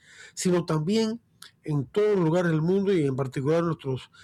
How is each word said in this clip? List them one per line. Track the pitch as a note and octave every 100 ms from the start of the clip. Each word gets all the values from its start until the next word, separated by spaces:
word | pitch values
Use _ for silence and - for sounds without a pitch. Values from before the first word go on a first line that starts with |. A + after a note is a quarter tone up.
| _ - - -
sino | F#3 F3 F3
también | D#3+ D#3 G#3+ A3 A#3 _ _ - _
en | - D3 C3
todos | G#3 G#3+ G3+
los | D#3+
lugares | F3 F3
del | D#3
mundo | D#3+ G3 G3
y | F#3+ C#3+
en | C3
particular | C3+ D3 C3+ E3
en | E3+
nuestros | D#3 C#3 C3 - -